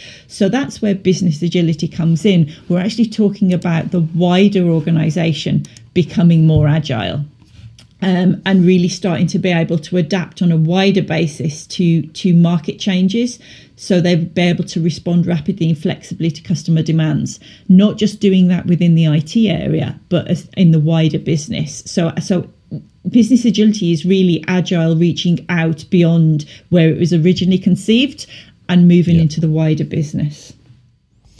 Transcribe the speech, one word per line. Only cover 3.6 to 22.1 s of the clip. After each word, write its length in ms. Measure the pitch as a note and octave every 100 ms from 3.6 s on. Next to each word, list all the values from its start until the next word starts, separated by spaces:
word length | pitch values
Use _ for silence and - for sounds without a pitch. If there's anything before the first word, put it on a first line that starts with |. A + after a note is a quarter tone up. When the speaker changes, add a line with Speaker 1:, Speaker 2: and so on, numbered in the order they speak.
| F3 D#3+ D3+
Speaker 1:
the 100 | F3+
wider 600 | D#3+ E3 F3 F3+ G3+ G3+
organisation 1040 | F3 E3 D#3 D#3+ D#3+ D#3+ E3 D3+ - D3+ - - -
becoming 520 | F3+ - - F3 E3 D#3
more 220 | D#3 D3
agile, 580 | D#3 - A#2 F#2 E2+ C#3+ - _ - - - - _
um, 400 | F#3+ F3+ F#3 - -
and 200 | F#3+ F3
really 240 | F#3 F3+
starting 380 | - G3 D#3 E3+
to 120 | F#3
be 120 | F#3
able 280 | E3+ E3 E3
to 180 | - F3+
adapt 440 | D#3 G3 D#3+ -
on 100 | F3+
a 60 | E3
wider 440 | D#3+ F#3 G3 G3
basis 640 | - E3 E3 - D3 - -
to, 360 | - E3+ E3
to 300 | D3 - F#3+
market 460 | E3+ E3+ F3 - -
changes. 600 | G#3 F#3 F#3+ A#3 A#3+ - - - - _
So 220 | - F3+
they'll 240 | F3 F3 E3
be 160 | -
able 220 | F3 F3 -
to 160 | F#3
respond 460 | E3 D3 - F3 E3+
rapidly 420 | E3+ D3 F#3+ E3
and 80 | D#3
flexibly 540 | F3+ - - - D#3+
to 100 | -
customer 400 | - D3+ - D#3+
demands, 580 | D#3+ D#3+ D#3 D3+ C#3 - - - -
not 280 | F#3 G#3 -
just 220 | G#3+ -
doing 280 | G3+ F#3 F3+
that 180 | F3 -
within 300 | E3+ F3 E3
the 120 | D#3+
I 120 | D3+
T 300 | - A3+ G#3+
area, 500 | E3 C#3+ D#3+ B2 - -
but 180 | F3 -
as, 220 | - - -
in 140 | E3
the 80 | D#3+
wider 400 | D3+ E3 D#3+ -
business. 640 | - D#3 - - D#3 - -
So, 260 | - E3